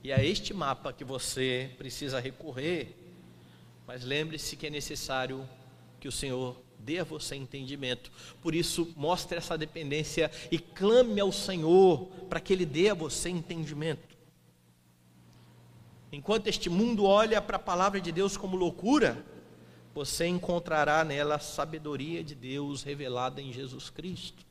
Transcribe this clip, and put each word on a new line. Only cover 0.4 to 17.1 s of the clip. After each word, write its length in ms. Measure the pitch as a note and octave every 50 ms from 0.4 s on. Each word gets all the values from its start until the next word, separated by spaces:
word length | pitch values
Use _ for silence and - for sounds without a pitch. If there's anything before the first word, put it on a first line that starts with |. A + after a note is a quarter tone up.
| - -
mapa 400 | G#3 F#3+ D3+ C3+ C3 - - C#3
que 120 | B2+ - C#3+
você 680 | B2 C3+ B2 - - - C3+ C3 C3 B2+ B2+ C3 C3 B2+
precisa 420 | - C#3 B2+ A2+ - D3 C3 C3+ B2+
recorrer, 800 | A#2+ C3+ C3 - - D#3 C3 B2+ C#3 E3 F3+ D#3+ B2+ - - - - - - - - - - - - - - - - - - - -
mas 180 | - B2 B2+ B2
lembre-se 520 | B2+ C#3 D3 D#3 D#3+ D#3 D3 - - -
que 100 | C3+ D#3
é 40 | D3
necessário 760 | C3 D3 C#3 - D3 B2+ - - C3+ C3 B2+ C3 C3 C3 C3+ C3 - - - - - - - - - -
que 80 | -
o 40 | C#3
Senhor 480 | - - - C#3 B2+ B2+ C3 B2 B2+ - - _ _ -
dê 180 | G#2+ A#2 D#3+
a 60 | F#3 E3+
você 320 | C#3+ D#3 D3+ - - C#3+
entendimento. 760 | C#3 C3+ B2+ - C#3 C3 B2+ C#3+ C#3 C3+ B2+ B2 - - - - - - - - -
Por 140 | - E3+ D3+
isso, 360 | E3 E3+ - - F3 E3 E3+ -
mostre 400 | C#3+ C#3 D#3+ F3+ F3 - - F3+
essa 180 | E3+ - - F3
dependência 760 | D#3 D#3 D#3 - E3 D#3 C#3 C#3+ D#3 D3+ - - E3+ D#3 D3 - - - -
e 60 | E3
clame 640 | D#3 - - - - F#3 G#3 A3+ B3 B3+ A#3 G#3 G3+
ao 100 | G3+ F#3+
Senhor 760 | F#3+ - - - F#3+ E3+ D#3 D#3+ F3 F#3+ F#3+ F#3 E3 C3+ - - - - -
para 120 | - - E3
que 120 | - -
Ele 140 | F#3+ F#3 F3+
dê 240 | D#3 C3+ - F#3+ G#3+
a 60 | G3+
você 340 | E3+ D#3+ C#3+ - - - F3
entendimento. 880 | F3+ E3+ D#3+ - F3 E3 D#3+ C#3+ E3+ C#3+ D#3 E3 D3 - - - - _ _ _ _ _ _ _ _ _ _ _ _ _ _ _ _ _ _ _ _ - - - - - - - - - - - - - - - - - - -
Enquanto 360 | - C#3+ C#3 - G#3+ A3+ G#3+
este 200 | A3 F3 - -
mundo 380 | F3 E3+ F#3 A3+ A#3+ A#3 G3+ G3+
olha 340 | F#3+